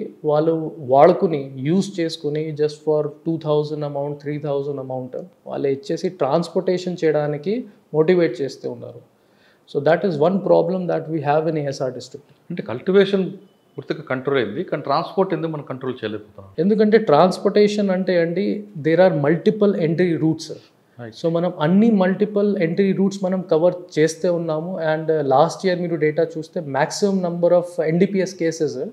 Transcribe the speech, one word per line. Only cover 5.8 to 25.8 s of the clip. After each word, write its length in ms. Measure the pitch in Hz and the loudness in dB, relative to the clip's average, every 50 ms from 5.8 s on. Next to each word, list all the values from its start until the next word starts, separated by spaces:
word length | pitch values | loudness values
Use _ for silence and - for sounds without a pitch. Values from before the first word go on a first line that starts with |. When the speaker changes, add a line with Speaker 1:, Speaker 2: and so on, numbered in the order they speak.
| - - 170 160 - 185 - - 147 | -4 -6 -6 -4 -4 -6 -4 -2 0
Speaker 1:
transportation 800 | 131 139 170 170 - - 190 185 185 185 175 180 180 175 - 165 | 0 2 0 0 0 -2 -2 -2 0 -2 -2 -4 -6 -4 0 0
చేయడానికి 500 | 160 147 151 147 147 147 147 147 175 214 254 247 - - _ _ _ - | 0 2 2 0 -2 -4 -4 -4 -4 -4 -4 -6 -10 -16 _ _ _ -2
motivate 400 | 151 160 160 185 180 170 160 - - 139 | 0 2 4 4 4 2 2 0 -4 -6
చేస్తూ 240 | 131 - - - 131 123 | -8 -8 -8 -10 -10 -10
ఉన్నారు. 260 | 117 117 117 - - - _ _ _ _ _ _ _ _ _ _ _ _ _ | -10 -12 -16 -16 -18 -20 _ _ _ _ _ _ _ _ _ _ _ _ _
So 80 | - 156 127 | -6 -2 2
that 160 | 151 165 175 - | 2 2 2 2
is 80 | 202 165 143 143 170 | 0 0 2 2 2
one 80 | 196 196 - | 2 2 2
problem 360 | 170 170 165 156 165 185 185 180 170 | 4 4 4 4 2 0 -2 -2 -2
that 140 | 160 160 147 151 160 | -4 -4 -4 -4 -6
we 60 | 160 135 143 | -4 -2 0
have 140 | 143 156 156 170 | 2 2 2 0
in 60 | 156 156 143 | -2 -2 -4
A 60 | 143 135 | -4 -4
S 20 | - 139 | -4 -4
R 60 | 131 127 | -6 -6
district. 320 | 123 117 - - - - _ _ _ _ - | -8 -12 -14 -18 -20 -20 _ _ _ _ -10
Speaker 2:
అంటే 120 | 170 175 - - | -10 -10 -8 -8
cultivation 560 | 113 117 - - 185 202 196 196 202 190 190 160 - - - _ _ _ _ _ _ | -8 -6 -4 2 4 4 4 4 2 0 -2 -2 -6 -10 -16 _ _ _ _ _ _
పూర్తిగా 280 | - 139 - 160 151 151 - | -14 -10 -8 -8 -8 -6 -6
control 280 | 135 131 127 143 139 135 | -6 -4 -2 0 0 0
అయింది, 220 | 117 101 104 139 190 - | 0 0 -4 -6 -6 -6
కానీ 140 | - 156 139 | -6 -6 -4
transport 460 | 143 139 156 170 - - - 190 190 175 | -2 -2 -2 -2 -2 -2 -2 0 0 0
ఎందుకు 140 | 156 156 165 156 | -2 -4 -6 -6
మనం 100 | 147 143 - | -8 -8 -10
control 260 | 139 127 131 131 120 - | -10 -8 -8 -8 -8 -6
చేయలేకపోతున్నాం? 500 | - 107 107 104 - - - - - - - - 160 | -6 -6 -6 -8 -10 -16 -20 -20 -20 -12 -6 -2 0
Speaker 1:
ఎందుకంటే 340 | 196 220 202 220 214 208 220 214 - | 2 4 4 4 6 4 4 6 6
transportation 840 | 147 143 170 185 185 - - 196 190 208 208 208 208 208 208 196 185 | 6 6 6 6 4 0 -2 0 2 4 4 4 2 0 0 0 0
అంటే 180 | 185 185 180 185 175 165 | -2 0 0 0 0 0
అండి, 240 | 165 170 180 202 208 196 208 - - - 160 135 | 0 -2 -2 -2 -2 -4 -6 -8 -12 -12 -6 -2
there 140 | 156 165 165 185 | 0 4 6 6
are 80 | 190 165 151 143 | 4 4 4 2
multiple 460 | 143 170 170 - 220 214 214 208 202 190 - 170 | 2 2 2 2 0 2 2 2 2 2 2 0
entry 220 | 151 170 151 180 180 165 147 151 | 0 0 0 0 0 0 0 0
routes. 240 | 160 160 160 - - 120 - - _ _ _ _ _ _ - 120 | 0 0 -2 -6 -10 -14 -14 -16 _ _ _ _ _ _ -16 -16
Speaker 2:
Right. 120 | 113 107 - | -14 -12 -6
Speaker 1:
So 80 | - 165 165 | -4 -2 -2
మనం 140 | 170 170 180 170 - 151 | 0 -2 -2 -2 -2 0
అన్ని 240 | 156 180 196 220 240 226 196 | 4 4 6 6 6 4 4
multiple 480 | 185 185 190 190 208 208 208 202 208 208 202 202 175 | 2 2 2 0 0 0 0 0 0 0 2 0 0
entry 220 | 160 170 156 202 196 185 185 | 0 0 0 0 0 2 2
routes 200 | 196 196 196 - 185 | 0 0 0 -2 -2
మనం 160 | 180 190 185 175 - 165 | -2 -2 -2 -2 0 2
cover 240 | 156 165 180 175 175 - - - 151 | 2 4 2 2 0 -6 -6 0 2
చేస్తే 320 | 151 160 160 - - 180 175 165 | 2 2 0 0 -2 0 0 0
ఉన్నాము. 340 | 170 165 156 156 160 175 190 170 160 156 156 | -2 -2 -4 -4 -4 -6 -6 -4 -2 -2 -2
And, 140 | 160 160 156 160 | 0 0 0 0
uh, 40 | 156 143 135 131 | 0 2 2 4
last 280 | 135 156 165 - - - | 4 4 2 0 -4 -2
year 120 | 190 180 170 | -2 -2 -2